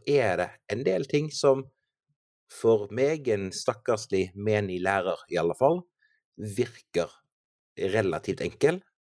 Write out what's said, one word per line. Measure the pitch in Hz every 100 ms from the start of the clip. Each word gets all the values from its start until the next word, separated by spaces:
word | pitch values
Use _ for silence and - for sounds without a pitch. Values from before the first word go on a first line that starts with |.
| -
er | 143 113 90
det | - - -
en | -
del | 185 185 139
ting | 147 151
som | - 143 135 135 _ _ _ _ _ _ _ _
for | - 117 110 101
meg, | 110 135 156 131
en | 101 95
stakkarslig | 90 - 113 - 110 - 95 92 101
menig | 104 104 98 90
lærer | 92 98 92 80 -
i | 85
alle | 82 87
fall, | 135 175 175 _ _ _ _ -
virker | 107 101 120 - _ - 82 - _ _ _ _ _ -
relativt | 92 104 98 78 - 92
enkel, | 85 - 143 180 - _